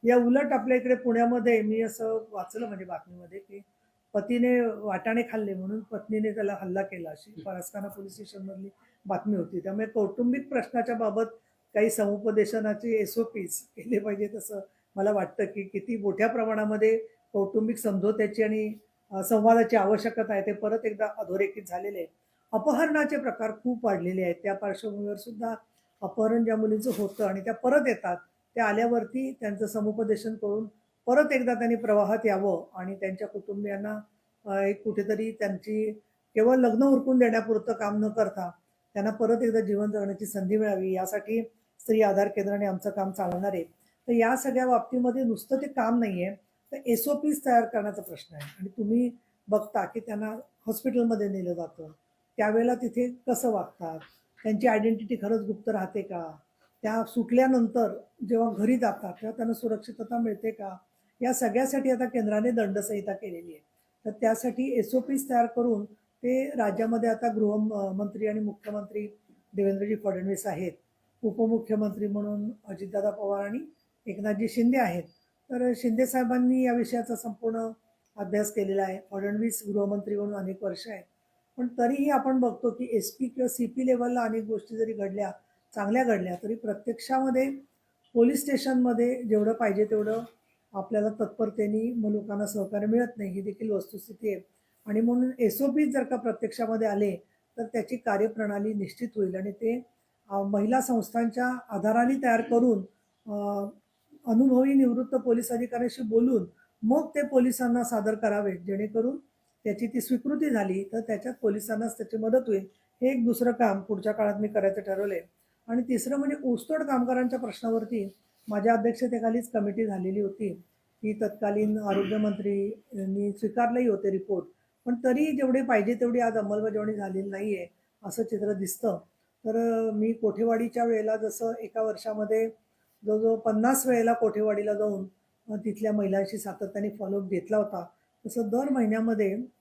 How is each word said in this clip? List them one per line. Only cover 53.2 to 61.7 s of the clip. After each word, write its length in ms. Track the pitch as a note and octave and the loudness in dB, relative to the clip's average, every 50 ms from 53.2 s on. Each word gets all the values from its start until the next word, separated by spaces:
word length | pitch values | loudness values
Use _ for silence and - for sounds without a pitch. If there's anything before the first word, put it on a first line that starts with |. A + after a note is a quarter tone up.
| _ - | _ -2
कसं 240 | A#3+ - - A#3+ | -2 0 2 0
वागतात, 480 | A3 G3 - - - _ F3 E3 D#3+ D#3+ - - _ _ _ _ _ _ - | 0 0 -2 -6 -10 _ -10 -10 -10 -10 -14 -18 _ _ _ _ _ _ -2
त्यांची 240 | G#3+ G#3+ G3 G#3+ B3 | 0 0 4 4 4
आयडेंटिटी 480 | A3 G#3+ G#3 A3+ A3+ G#3+ A3+ G3+ B3 | 4 4 4 2 0 0 -2 -4 -4
खरंच 260 | - G3+ G3+ A3+ A3 | -4 -2 0 0 0
गुप्त 280 | G3+ G3 G#3+ - - - | 0 -4 -6 -6 -4 -4
राहते 320 | A3 G3+ F#3+ - - G#3 | -2 -2 -4 -4 -6 -8
का, 340 | F#3+ - F#3 E3+ E3 D#3+ D#3 D#3 _ _ _ _ _ _ _ _ - | -8 -6 -8 -8 -8 -10 -12 -16 _ _ _ _ _ _ _ _ -4
त्या 200 | G#3+ A3 A3+ A3+ A3+ | -2 -2 -2 -2 -2
सुटल्यानंतर 880 | - A#3+ A3 A#3 A#3 B3 C4 C4 C4 B3+ A#3 G#3+ G3+ B3 A#3 G3+ - - - _ _ _ B3 F#3+ | -2 -2 -2 2 4 4 6 6 6 4 4 2 2 0 0 0 -2 -6 -14 _ _ _ -4 0
जेव्हा 220 | A#3+ A3+ A3+ A#3 | 2 2 2 0
घरी 260 | G#3 F#3 G#3 G#3+ B3+ B3 | 0 0 2 2 2 4
जातात 360 | A#3+ G#3+ G3 - - F#3+ F3 | 2 0 -2 -2 -8 -10 -10
तेव्हा 180 | - A3 A3 | -8 -10 -10
त्यांना 220 | A3+ A#3+ A3+ A#3 A3+ | -6 -4 -2 -2 -2
सुरक्षितता 640 | A3+ - A3+ A3 G#3 G#3+ - G#3+ - A3+ A3+ A#3+ A#3 | -2 -2 -2 -2 -2 -6 -12 -12 -12 -10 -6 -4 -2
मिळते 340 | A#3 A3+ G#3 G3+ - A3+ | -2 -2 -2 -4 -4 -6
का, 260 | A3 - G3+ G3 F#3 F#3 _ _ _ _ _ _ _ _ | -6 -6 -10 -12 -12 -14 _ _ _ _ _ _ _ _
या 120 | B3 B3 B3 | -2 0 0
सगळ्यासाठी 580 | - B3+ A3 G3+ A#3+ C4 C4 | 2 0 2 2 2 2 2